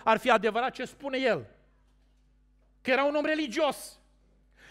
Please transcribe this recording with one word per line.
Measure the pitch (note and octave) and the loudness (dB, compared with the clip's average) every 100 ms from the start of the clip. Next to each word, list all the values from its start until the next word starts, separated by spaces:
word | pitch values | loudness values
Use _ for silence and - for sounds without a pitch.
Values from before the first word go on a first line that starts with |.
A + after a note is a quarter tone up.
ar | - A3 | 2 2
fi | B3+ | 4
adevărat | A3 G#3+ G#3 B3+ | 2 2 -2 -4
ce | - B3+ | -6 -10
spune | - C#4 C4 | -10 -8 -2
el, | C4 F3+ G#2+ - _ _ _ _ _ _ _ _ _ _ _ _ | 0 0 -4 -18 _ _ _ _ _ _ _ _ _ _ _ _
că | - | 0
era | C4 | 0
un | C#4+ D4 | 2 0
om | D4 | -2
religios, | D#4 D4+ A3+ D4 - - - _ _ _ _ _ _ - | -2 -2 0 -2 -2 -10 -20 _ _ _ _ _ _ -20